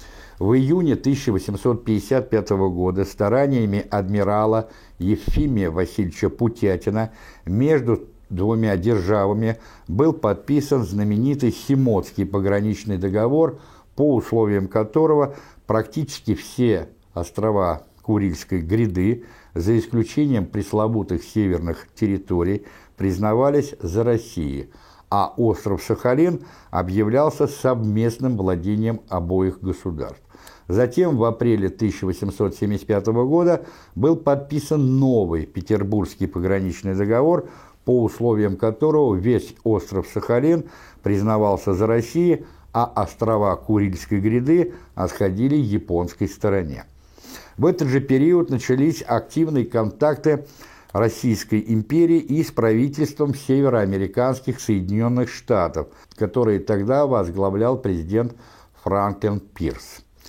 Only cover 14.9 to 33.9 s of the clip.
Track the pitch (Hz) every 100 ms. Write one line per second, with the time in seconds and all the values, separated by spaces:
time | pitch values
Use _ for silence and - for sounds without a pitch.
14.9 | 156 160 151 139 139 - - - 110 110
15.9 | - 147 - - 107 - - 123 95 78
16.9 | - _ - 85 - 107 101 90 80 -
17.9 | _ - 107 98 80 - 92 82 110 113
18.9 | 90 95 120 - - - 85 87 117 113
19.9 | 117 113 - 147 120 90 104 98 107 110
20.9 | 113 92 85 - 110 101 87 85 80 -
21.9 | - 107 95 - 90 87 101 - - -
22.9 | - 95 90 107 113 139 147 143 - 87
23.9 | 95 117 120 - - 73 67 65 - -
24.9 | - - 101 92 - 117 - 107 95 -
25.9 | 110 123 131 170 170 - - - 90 90
26.9 | 95 104 127 151 143 143 143 131 120 110
27.9 | 104 117 113 131 117 95 90 90 107 110
28.9 | 110 - 92 87 92 95 - 95 87 95
29.9 | 78 87 71 _ - - - - 92 123
30.9 | 151 180 135 113 113 120 110 95 - 107
31.9 | - 95 90 101 - 101 - 104 101 -
32.9 | 101 98 113 127 165 175 170 - - -